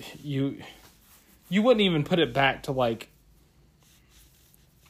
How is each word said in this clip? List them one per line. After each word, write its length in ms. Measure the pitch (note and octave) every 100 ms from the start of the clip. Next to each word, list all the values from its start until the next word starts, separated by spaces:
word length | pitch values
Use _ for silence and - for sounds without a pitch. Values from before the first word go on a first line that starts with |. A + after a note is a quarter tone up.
| - -
you, 400 | D3 C3+ C3+ - - - - _ _ - _ _ _
you 100 | F#3+
wouldn't 220 | A#3 A3+
even 200 | G3 D#3+
put 160 | C#3+ F3
it 140 | C#3+
back 300 | B2+ C3+ -
to, 100 | -
like, 380 | C3 A#2+ A2 - _ _ _ _ _ _ _ _ _ _ - - _ _ _ _ _